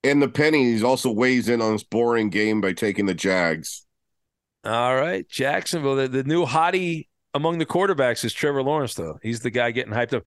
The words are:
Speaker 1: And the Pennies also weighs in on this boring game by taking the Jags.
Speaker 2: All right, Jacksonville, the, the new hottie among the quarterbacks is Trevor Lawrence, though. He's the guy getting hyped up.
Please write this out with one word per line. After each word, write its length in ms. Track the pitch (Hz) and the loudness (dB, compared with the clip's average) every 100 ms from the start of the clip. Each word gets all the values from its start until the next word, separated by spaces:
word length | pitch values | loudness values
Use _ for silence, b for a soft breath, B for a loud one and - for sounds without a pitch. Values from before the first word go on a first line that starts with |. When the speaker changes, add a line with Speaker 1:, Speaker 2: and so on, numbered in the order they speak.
Speaker 1:
And 180 | 135 143 | 4 4
the 60 | 139 | 2
Pennies 560 | 120 151 156 123 113 | 2 2 4 4 2
also 260 | 117 131 131 | 2 2 0
weighs 380 | 107 127 127 107 | 2 2 2 2
in 120 | 117 | 2
on 120 | 113 | 2
this 100 | 107 | 0
boring 480 | - 110 120 117 107 | -2 0 2 2 0
game 300 | 101 107 107 | 0 2 2
by 120 | 98 | 0
taking 340 | 90 107 95 101 | 0 -2 0 -2
the 80 | |
Jags. 680 | 85 98 92 85 80 82 - _ _ _ _ _ _ _ _ | 0 0 2 0 -2 -8 -16 _ _ _ _ _ _ _ _
Speaker 2:
All 300 | 107 117 123 | -4 -2 0
right, 340 | 131 156 185 - | 0 -2 -4 -8
Jacksonville, 680 | - 131 185 - 170 139 135 | -4 -2 -2 -4 -2 0 0
the, 100 | 135 | 0
the 160 | 131 | -2
new 240 | 135 165 151 | 0 0 0
hottie 600 | 156 170 185 180 160 - _ _ | 0 0 0 -2 -6 -10 _ _
among 240 | 143 156 170 | -4 -2 -2
the 80 | 156 | -2
quarterbacks 580 | 170 196 165 127 117 | 0 0 2 2 0
is 80 | 117 | -4
Trevor 300 | - 151 139 | -2 -2 0
Lawrence, 320 | 135 151 127 | 0 -2 -2
though. 240 | - 82 76 | -6 -10 -8
He's 180 | 110 117 | -8 -6
the 100 | 120 | -4
guy 220 | 120 120 | 0 0
getting 200 | 117 117 | -2 -4
hyped 220 | 107 120 | -2 -2
up. 80 | 123 | -2